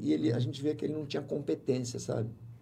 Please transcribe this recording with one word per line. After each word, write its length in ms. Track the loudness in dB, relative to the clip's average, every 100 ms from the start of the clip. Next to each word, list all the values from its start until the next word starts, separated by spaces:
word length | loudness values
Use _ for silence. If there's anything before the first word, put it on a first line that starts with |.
E 100 | 2
ele, 200 | 4 4
a 80 | 4
gente 200 | 2 0
vê 140 | -2
que 100 | 0
ele 100 | 0
não 120 | -2 -2
tinha 160 | -4
competência, 760 | -2 -2 0 0 2 0 0 -4
sabe? 280 | -2 -2 -2 -6 -16 -18